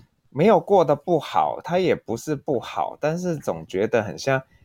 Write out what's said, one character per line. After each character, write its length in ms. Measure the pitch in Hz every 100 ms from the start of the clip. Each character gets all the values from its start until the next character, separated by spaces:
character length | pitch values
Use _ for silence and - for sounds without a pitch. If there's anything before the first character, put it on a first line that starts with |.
| _ _ _
没 160 | 127 196
有 120 | 190
过 260 | - 196
得 120 | 147 143
不 200 | - 165
好， 440 | - 90 76 57
它 160 | - 180
也 160 | 170
不 220 | 98 - 117
是 180 | -
不 240 | 143 - 123
好， 400 | - - 71 -
但 160 | 147 170
是 200 | 180 156
总 280 | - 82 80
觉 180 | 92 110
得 160 | 120
很 160 | 107 76
像 240 | - 131 - _